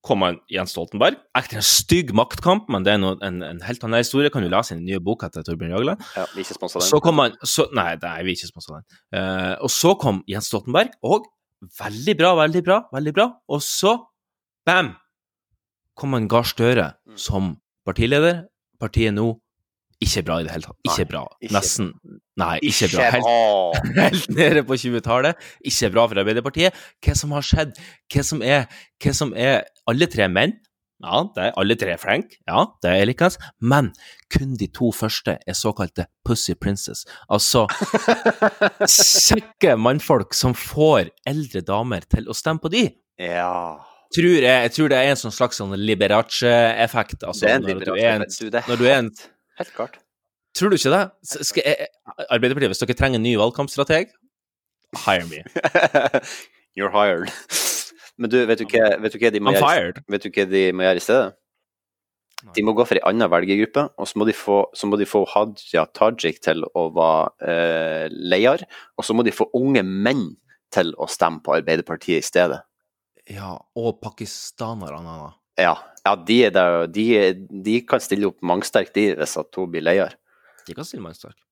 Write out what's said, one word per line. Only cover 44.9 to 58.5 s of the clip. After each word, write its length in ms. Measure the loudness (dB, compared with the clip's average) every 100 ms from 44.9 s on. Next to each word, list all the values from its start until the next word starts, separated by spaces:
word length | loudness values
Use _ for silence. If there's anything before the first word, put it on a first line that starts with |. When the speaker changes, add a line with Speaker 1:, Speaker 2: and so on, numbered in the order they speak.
Speaker 1:
det 80 | 4
er 120 | 2
en 80 | 0
sånn 140 | -4
slags 260 | -2 -2 -2
sånn 140 | -6 -4
Liberace-effekt, 1500 | -2 2 4 2 0 0 2 4 4 2 0 0 -4 -8 -10
altså, 200 | -2 2
Speaker 2:
Det 60 |
er 40 | 2
en 80 | 0
Speaker 1:
når 140 | -6
du 80 | -4 0
er 160 | 2 2
en, 100 | -4
Speaker 2:
Liberace-effekt, 140 | -8
du, 120 | -4
det 80 | -4
er 80 | -2
Speaker 1:
når 100 | 2
du 40 | 4
er 120 | 4
en 100 | 0
Speaker 2:
helt, 140 | -8 -20 _ _ _
helt 160 | -14 -10
klart. 220 | -12 -12 _ _ _ _ _ -2
Speaker 1:
Tror 160 | 0
du 60 | 2
ikke 160 | 2
det? 80 | 2 0 _ -14
S-, 160 | -8 -4
skal 160 | -2 0
jeg, 220 | -2 -4 _ -20 -14 -2
Arbeiderpartiet, 400 | 0 0 0 -2
hvis 120 | -2
dere 120 | -4 0
trenger 240 | 0 0
en 60 | 0
ny 80 | 2
valgkampstrateg, 800 | 0 0 -6 -4 0 0 -2 _ _ _ _ _ _ _ _
hire 320 | -6 0 0 -2
me. 140 | -14 -10 -4 0 2 2 2 2
Speaker 2:
<laughs> 680 | -2 -4 -16 -18 _ _ -6
You're 160 | -2
hired. 380 | 2 2 0 -4 -12 -8 -6 -4 -6 -10 _ -20
Men 180 | -8 2
du, 60 | 2
vet 160 | 4